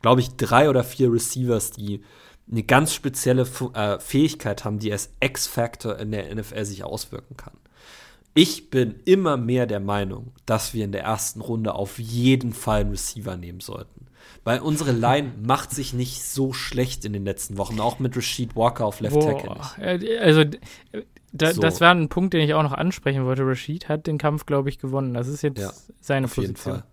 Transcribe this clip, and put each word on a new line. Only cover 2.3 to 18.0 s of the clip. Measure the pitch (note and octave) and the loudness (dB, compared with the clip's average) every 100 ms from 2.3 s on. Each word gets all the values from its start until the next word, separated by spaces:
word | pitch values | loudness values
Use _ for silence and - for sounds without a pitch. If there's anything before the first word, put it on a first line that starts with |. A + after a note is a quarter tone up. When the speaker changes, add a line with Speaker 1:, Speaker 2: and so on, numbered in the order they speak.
| - _ | -20 _
Speaker 1:
eine | A#2 | -4
ganz | A2 C3 D#3 | 4 4 4
spezielle | - C#3+ B2+ - B2+ B2 | -2 -6 -2 2 2 2
Fu-, | - B2+ | -2 -8
äh, | A#2 G#2 G2 | -2 -2 -2
Fähigkeit | - C3+ D#3+ D#3+ A#2+ G2+ A2 | 0 2 2 0 -6 -4 -4
haben, | G#2 | -4
die | G#2+ | -2
als | G2+ - - | -4 -6 -4
X-Factor | C3+ C3 - - A#2 - A#2 G#2 | -4 -2 -6 -2 -4 -4 -8 -6
in | G#2+ | -6
der | G#2+ E2 | -6 -6
N | G#2 | -8
F | G#2+ | -8
L | - G#2 | -6 -8
sich | G2 | -8
auswirken | F#2+ G#2+ - - - B2 | -8 -8 -10 -14 -16 -18
kann. | - - _ _ - - - - _ | -18 -20 _ _ -20 -20 -20 -20 _
Ich | - D#3+ - - | 4 6 4 -2
bin | C3 A#2+ - - | 0 0 0 4
immer | F#3+ F3+ C#3 | 4 4 0
mehr | A#2 B2 A#2+ | 0 0 0
der | G#2 | -2
Meinung, | G2 G2+ G2 F#2+ A#2+ - - | -2 -2 -2 -6 -12 -16 -2
dass | A2 - | 0 0
wir | A#2 G2+ | -4 -4
in | |
der | G2 | -4
ersten | - A2 - - | -4 -4 -4 -8
Runde | A2+ A2+ A2 - | -6 -4 -2 -4
auf | G2+ - | -6 -8
jeden | A2+ A#2+ B2 C3 B2+ | -6 2 4 4 2
Fall | A2 - B2+ | -6 0 0
einen | G#2 | 0
Receiver | G2 - - G2 F#2 | -2 -6 -8 -8 -8
nehmen | F2 F2+ | -10 -14
sollten. | - G2 G2+ - - _ - - | -12 -12 -14 -20 -20 _ -20 -12
Weil | - B2 | -2 -2
unsere | D#3 D3+ D3+ | 0 -2 2
Line | A#2+ A#2+ C#3 C#3+ A2+ | 2 4 2 0 -6
Speaker 2:
<laughs> | |
Speaker 1:
macht | A2 C3+ - | 0 0 0
sich | - C3 | -8 -6
nicht | B2 B2+ B2+ | -4 -4 -6
so | - - C3+ | -8 -2 -2
schlecht | B2+ - B2+ B2 - G#2+ | -2 -6 -2 -2 -2 -6
in | |
den | G#2 G2 | -4 -4
letzten | G2 - G2 | -4 -6 -6
Wochen, | G2 A2 | -4 -2
auch | A2+ | -2
mit | A#2+ | 0